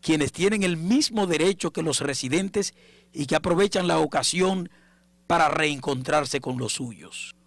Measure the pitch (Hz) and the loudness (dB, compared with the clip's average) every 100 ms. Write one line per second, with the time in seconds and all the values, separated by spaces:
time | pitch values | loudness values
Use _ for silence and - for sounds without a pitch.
0 | - 160 139 - 185 214 190 170 170 254 | 0 0 0 0 0 2 0 -2 2 2
1 | 302 220 190 160 170 196 165 - 160 147 | 2 0 0 2 2 2 -4 -2 -2 -2
2 | 143 131 127 151 190 208 196 - - - | -2 -4 -2 -2 0 -2 -4 -8 -20 -20
3 | _ - 139 156 185 170 202 202 180 160 | _ -8 -2 0 2 2 2 2 0 2
4 | 156 143 127 175 185 190 175 _ _ _ | 2 0 0 2 2 0 -4 _ _ _
5 | _ _ _ 165 156 156 156 143 131 135 | _ _ _ 4 4 4 0 0 -4 -4
6 | 127 147 139 143 131 127 110 - 127 101 | 0 0 0 -4 -4 -6 -4 -6 -8 -12
7 | 87 - - - | -16 -16 -16 -18